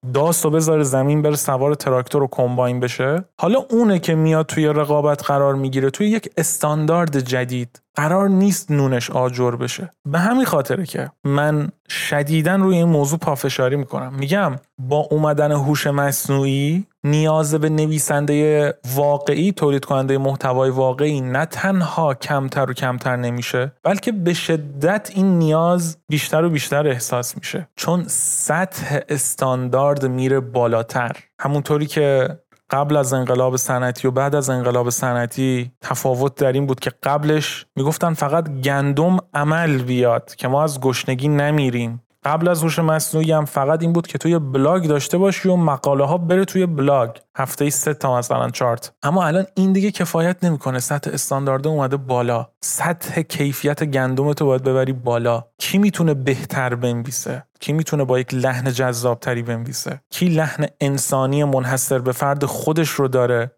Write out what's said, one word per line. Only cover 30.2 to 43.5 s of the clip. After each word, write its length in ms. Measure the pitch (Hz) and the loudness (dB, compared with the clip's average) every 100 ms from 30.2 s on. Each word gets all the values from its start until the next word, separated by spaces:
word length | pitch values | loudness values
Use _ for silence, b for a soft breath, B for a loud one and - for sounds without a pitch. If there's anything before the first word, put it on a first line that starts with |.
| 131 135 | 2 0
بالاتر. 760 | 123 123 120 113 117 131 117 - _ _ | 0 0 2 0 -2 -4 -4 -6 _ _
همونطوری 460 | - 147 143 151 151 | -2 -2 0 -2 0
که 520 | 156 143 135 131 151 _ _ _ | 0 2 2 0 -4 _ _ _
قبل 260 | 135 147 151 | -2 2 2
از 160 | 131 | 2
انقلاب 440 | 131 127 127 127 127 | 0 0 2 2 0
صنعتی 520 | - 127 127 123 131 | -2 0 -2 -2 -2
و 20 | |
بعد 240 | 127 139 | 0 0
از 160 | 147 131 | 0 0
انقلاب 400 | 127 123 123 120 | 0 0 0 0
صنعتی 840 | 120 131 123 120 - 131 127 123 _ | -2 -2 -2 -2 -2 -2 -2 -4 _
تفاوت 540 | - 127 135 123 135 | -6 -2 0 0 -2
در 180 | 131 139 | 0 0
این 140 | 131 143 | 2 0
بود 140 | 127 | -2
که 120 | - - | -4 -4
قبلش 640 | 139 147 151 151 143 - - - | -2 0 2 0 -2 -8 -10 -4
می‌گفتن 380 | 139 156 170 | -2 0 -2
فقط 340 | 160 143 160 165 | 0 0 0 -2
گندم 720 | 135 131 139 143 139 170 185 - | -4 -2 0 0 2 2 2 0
عمل 440 | 143 147 160 165 135 | -2 0 0 2 0
بیاد 560 | 123 127 120 117 - | 0 2 2 2 -2
که 140 | - 127 | -8 -2
ما 140 | 139 | 0
از 160 | 156 139 | 0 0
گشنگی 480 | 131 123 - 127 143 | -2 -2 -2 -2 2
نمیریم. 760 | 147 143 151 135 120 117 120 _ _ | 2 2 2 0 0 -4 -6 _ _
قبل 240 | - 156 170 | -2 0 2
از 140 | 170 | 2
هوش 160 | 160 151 | 0 0
مصنوعی 540 | 160 156 - 160 160 | 2 2 0 0 2
هم 120 | 156 | 2
فقط 380 | 147 | 0